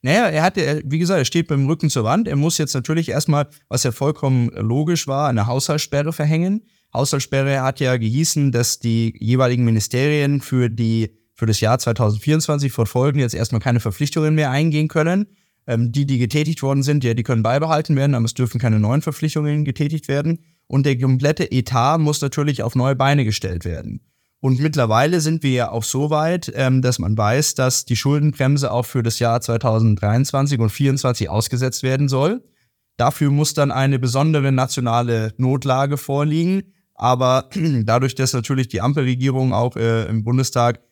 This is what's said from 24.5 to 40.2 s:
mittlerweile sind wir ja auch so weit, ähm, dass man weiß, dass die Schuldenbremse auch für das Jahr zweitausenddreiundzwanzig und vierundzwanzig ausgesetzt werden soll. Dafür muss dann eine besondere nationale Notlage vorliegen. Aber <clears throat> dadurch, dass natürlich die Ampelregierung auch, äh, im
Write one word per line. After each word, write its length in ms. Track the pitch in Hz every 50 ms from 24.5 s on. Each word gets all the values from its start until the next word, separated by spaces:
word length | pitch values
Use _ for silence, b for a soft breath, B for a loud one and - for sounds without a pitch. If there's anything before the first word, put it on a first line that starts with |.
| 131 123
mittlerweile 600 | 147 156 147 151 123 110 110 117 139 156 180 170
sind 200 | 151 156 165 156
wir 100 | 139 135
ja 200 | 127 123 120 -
auch 140 | 101 117 110
so 240 | - - 131 147 151
weit, 420 | 156 151 156 165 180 180 - - -
ähm, 280 | 120 135 127 131 131
dass 180 | 127 123 120 -
man 180 | 85 95 107
weiß, 380 | 110 104 104 117 139 151 - -
dass 300 | - 131 127 123 - -
die 100 | - 123
Schuldenbremse 800 | - - 135 147 147 147 151 143 - 135 131 143 143 139 123 -
auch 120 | 123 117
für 160 | - - 131
das 180 | 113 117 - -
Jahr 200 | 120 117 113 120
zweitausenddreiundzwanzig 1200 | - - 117 110 - 123 110 110 113 113 104 98 - 104 107 123 139 - - 135 139 143 143 113
und 100 | 113 107
vierundzwanzig 600 | - - 143 135 135 135 - 127 120 - 107 71
ausgesetzt 520 | 82 107 107 - - 120 131 131 - -
werden 280 | - 131 131 135 147 135
soll. 340 | 131 131 139 175 226 254 _ _ _ _ _ _ _ _ _ _ _
Dafür 340 | - 117 139 - - 151 143
muss 220 | 143 147 151 143 -
dann 180 | 156 143 139
eine 280 | - 127 135 139 139 127
besondere 520 | 131 123 120 135 143 160 156 147 135 139
nationale 840 | 135 127 131 131 - 139 123 120 113 120 120 120 117 113 110 110 107
Notlage 580 | - 131 127 135 135 127 139 127 131 139 139 143
vorliegen. 800 | 139 - - 139 143 147 151 151 165 170 180 190 196 190 b b b b b _
Aber 540 | - - 123 127 123 131 127 127 131 - _ - 202 160
<clears throat> 180 | 165 139 120 107
dadurch, 300 | 110 113 123 131 127 -
dass 180 | - 131 127 -
natürlich 340 | 127 113 - 139 131 127
die 140 | - - 92
Ampelregierung 720 | 104 127 143 151 135 127 127 123 127 135 127 131 131 127 98
auch, 240 | 101 120 123 -
äh, 300 | 110 113 117 113 113 110 -
im 160 | 110 113